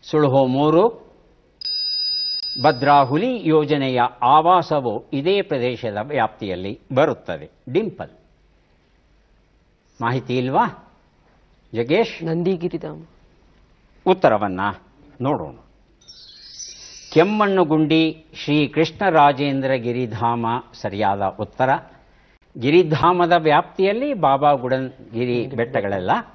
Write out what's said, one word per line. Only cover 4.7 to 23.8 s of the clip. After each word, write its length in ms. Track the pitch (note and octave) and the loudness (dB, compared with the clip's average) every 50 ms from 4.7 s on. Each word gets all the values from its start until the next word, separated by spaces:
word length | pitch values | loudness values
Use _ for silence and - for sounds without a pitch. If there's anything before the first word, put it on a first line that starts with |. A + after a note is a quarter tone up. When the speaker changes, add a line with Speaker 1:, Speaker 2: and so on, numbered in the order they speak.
| D#3+ D3 C3+ A#2+ G#2 A#2 - _ - | -2 -2 0 -2 -4 -4 -8 _ -6
Speaker 1:
ಇದೇ 240 | C3+ C#3 E3+ G3 G3+ F#3 | -2 0 0 0 0 0
ಪ್ರದೇಶದ 560 | - D3+ C3+ A#2+ B2 B2 A2 - A2+ G2+ G#2 G#2+ | -2 -2 -2 -2 -2 -4 -4 -6 -6 -6 -6 -6
ವ್ಯಾಪ್ತಿಯಲ್ಲಿ 680 | C#3+ D3 C3+ A2+ G#2+ - - A2+ G2+ F2+ F2 F#2 G2 A#2 - _ _ C3+ | -4 -2 0 0 -2 -2 -6 -8 -6 -6 -6 -6 -8 -10 -12 _ _ 0
ಬರುತ್ತದೆ. 540 | B2+ D3 E3 B2 - - - F2 D2+ D2 - _ _ _ - | 2 2 2 0 -4 -8 -12 -12 -10 -12 -18 _ _ _ -4
ಡಿಂಪಲ್. 420 | B2 F3 A3+ G3+ - - F2 C#2 - _ _ _ _ _ _ _ _ _ _ _ _ _ _ _ _ _ _ _ _ _ _ _ _ _ _ _ _ _ _ _ _ _ _ _ _ _ | -4 -2 -2 -2 -8 -12 -16 -16 -16 _ _ _ _ _ _ _ _ _ _ _ _ _ _ _ _ _ _ _ _ _ _ _ _ _ _ _ _ _ _ _ _ _ _ _ _ _
ಮಾಹಿತಿ 340 | A#2 A#2 B2 C3 B2+ - B2 C3 | -4 -2 -2 -4 -4 -4 -4 -2
ಇಲ್ವಾ? 260 | B2+ B2+ C3+ F3+ A#3+ G3 - - - _ _ _ _ _ _ _ _ _ _ _ _ _ _ _ _ _ - | -2 0 0 0 0 0 -2 -10 -20 _ _ _ _ _ _ _ _ _ _ _ _ _ _ _ _ _ -4
ಜಗ್ಗೇಶ್? 440 | A2 A#2+ A#2+ D#3 G3+ A3+ - - - E3 | -4 -2 0 2 0 0 0 -4 -8 -6
Speaker 2:
ನಂದಿಗಿರಿಧಾಮ. 760 | E3 D#3+ E3 F3 F3 G3 E3+ E3+ F3 E3 E3 E3 D#3 D3+ D#3 E3 - _ _ _ _ _ _ _ _ _ _ _ _ _ _ _ _ _ _ _ | -4 -4 -2 0 -2 -2 -2 -4 -6 -6 -6 -10 -10 -14 -14 -18 -20 _ _ _ _ _ _ _ _ _ _ _ _ _ _ _ _ _ _ _
Speaker 1:
ಉತ್ತರವನ್ನ 540 | F3+ F#3 F#3 - C#3+ A2+ - G#2+ G2+ F#2 F#2 F#2+ G#2 G2 - _ _ _ _ - - - - | 0 0 4 4 2 4 4 0 -2 -2 -2 -4 -4 -4 -6 _ _ _ _ -20 -20 -12 -6
ನೋಡೋಣ. 360 | B2 C3+ D3+ A2 E2 D2 F2+ - - _ _ _ _ _ _ _ _ _ - - - - - - - - - - - - - - - - - - - - | -4 -2 -2 -2 -4 -10 -14 -18 -20 _ _ _ _ _ _ _ _ _ -20 -20 -20 -20 -20 -20 -20 -20 -18 -18 -18 -18 -18 -20 -20 -20 -20 -20 -20 0
ಕೆಮ್ಮಣ್ಣುಗುಂಡಿ 920 | - D#3 E3 G3 G#3+ G#3+ G#3+ G3+ G3 F#3+ F3 D3 D#3 D#3 D#3 D3 D#3+ D#3+ D#3+ D#3+ D#3+ - - _ - | 2 2 4 4 2 0 0 2 2 2 2 2 2 2 2 2 2 2 2 0 -2 -8 -18 _ -18
ಶ್ರೀ 220 | - - - D3 D3+ D3 B2+ | -14 -4 0 0 0 0 0
ಕೃಷ್ಣರಾಜೇಂದ್ರ 1040 | - D3+ E3 D#3+ - - G#3 G3 E3 D#3 C#3+ C#3+ C#3+ B2+ C#3+ C#3+ C#3 C3+ C3+ C3+ C3+ C3 | 0 0 -2 -2 -2 -2 -2 2 4 6 6 6 4 2 -2 -2 -2 -2 0 0 -2 -2
ಗಿರಿಧಾಮ 680 | A2+ A#2+ A#2+ B2 B2+ A2+ G#2+ A2 A#2+ A#2 A#2 A#2+ A#2 A2+ A#2 B2+ - - - | -2 -4 -4 -4 -4 -6 -6 -4 -2 -2 -2 -2 -2 -2 -4 -4 -6 -12 -20
ಸರಿಯಾದ 480 | - - A2 F#2+ G2+ G#2+ G2 G2 G2+ G2+ F#2+ - - | -10 -10 -8 -4 -2 0 0 0 0 -2 -4 -4 -4
ಉತ್ತರ. 320 | G#2+ G2+ - - C3 B2+ C#3 E3 - - - - _ _ _ _ _ _ _ _ _ _ _ | -10 -10 -4 -2 0 0 0 -2 -4 -14 -20 -20 _ _ _ _ _ _ _ _ _ _ _
ಗಿರಿಧಾಮದ 800 | - A2 C3+ D3 F3 F#3 D#3 D#3 C3+ A#2 E3+ F3+ F3 F3 E3 F3 E3+ | -4 -2 4 4 4 4 4 0 2 2 2 2 2 2 2 2 2
ವ್ಯಾಪ್ತಿಯಲ್ಲಿ 680 | D#3+ D#3 C#3+ D#3 - - - - | 4 4 2 2 2 0 -2 0